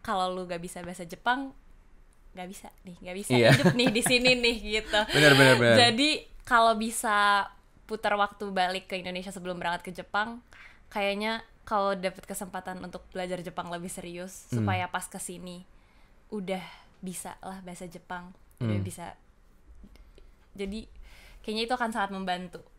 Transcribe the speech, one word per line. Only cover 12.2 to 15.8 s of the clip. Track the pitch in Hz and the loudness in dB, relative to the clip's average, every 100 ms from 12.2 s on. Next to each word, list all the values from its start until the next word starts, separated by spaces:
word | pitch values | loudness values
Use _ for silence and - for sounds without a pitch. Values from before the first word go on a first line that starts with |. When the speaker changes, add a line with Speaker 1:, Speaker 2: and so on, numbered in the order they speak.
Speaker 1:
kesempatan | - 196 190 185 185 185 | -12 -12 -10 -10 -10 -12
untuk | 180 180 - | -12 -16 -14
belajar | 185 180 180 | -8 -6 -6
Jepang | 175 170 175 | -8 -10 -8
lebih | 175 180 | -8 -10
serius, | 185 175 175 185 - - | -12 -12 -12 -14 -16 -6
Speaker 2:
Hmm. | 120 | -2
Speaker 1:
supaya | 202 185 180 | 0 -2 -4
pas | 180 | -6
kesini | - 190 - 180 180 175 185 - | -8 -12 -12 -12 -14 -16 -20 -20